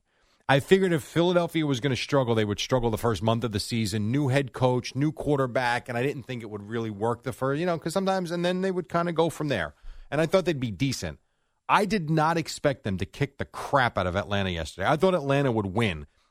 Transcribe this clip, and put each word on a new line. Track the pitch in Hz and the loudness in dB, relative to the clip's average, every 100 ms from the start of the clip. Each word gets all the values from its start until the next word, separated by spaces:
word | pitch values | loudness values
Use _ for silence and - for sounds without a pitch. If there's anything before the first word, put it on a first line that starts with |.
| _ _ _ _ - | _ _ _ _ 2
I | 139 | 2
figured | - 190 190 | 6 4 6
if | 160 | 0
Philadelphia | - 165 175 175 170 170 151 | 0 0 2 2 0 0 0
was | 127 | 0
gonna | 143 123 | 0 -2
struggle, | - 143 120 113 | 2 2 4 2
they | 107 | 2
would | 101 | -2
struggle | - 127 117 | 0 0 2
the | 107 | 0
first | 117 101 | 0 0
month | 110 117 | 2 0
of | 117 | 0
the | 101 | -4
season. | - 117 107 110 104 | -2 -2 0 -2 0
New | 135 143 | 0 2
head | 135 131 | 2 0
coach, | - 127 123 - 131 | 0 2 2 -2 -2
new | 151 | -2
quarterback, | 151 143 143 131 120 123 120 120 | -2 -2 0 0 0 0 -2 -2
and | 120 | -4
I | |
didn't | 135 135 | -2 -4
think | 110 123 | -8 -10
it | 113 | -8
would | 104 101 | -12 -6
really | 117 113 | -4 -4
work | 101 113 117 | -2 -2 -2
the | 135 | -6
first, | - 135 143 | -4 -4 -2
you | 180 | -2
know, | 165 | -2
'cause | 170 | -2
sometimes, | 190 190 190 170 | -2 0 -2 -2
and | 175 175 | -2 -2
then | 185 | 0
they | 190 | -2
would | 180 165 | -4 -2
kinda | 170 175 | -2 0
go | 160 165 | 2 0
from | - 151 | 0 -2
there. | 117 76 - - - - | -2 -2 -8 -16 -16 -4
And | 143 | 0
I | 160 | 2
thought | 190 175 | 2 2
they'd | 147 | 0
be | 123 | -2
decent. | 92 139 - 85 71 _ _ _ _ - | -2 -2 -2 -6 -10 _ _ _ _ 2
I | 160 | 4
did | 202 208 151 | 4 0 0
not | 156 156 165 | 2 2 0
expect | 156 - 147 131 110 | -4 -2 -2 0 -4
them | 92 | -4
to | 98 | -6
kick | - 143 - | -4 -6 -4
the | 95 | -10
crap | - - 139 120 - | -8 0 2 2 0
out | 90 | 0
of | 90 | -2
Atlanta | 101 101 95 | -2 0 0
yesterday. | 85 80 - 101 | -2 -6 -2 0
I | 156 | 2
thought | 190 | 2
Atlanta | 180 139 139 139 | 2 0 2 2
would | 110 98 | 0 -2
win. | 95 113 80 71 _ _ | 0 -2 -2 -10 _ _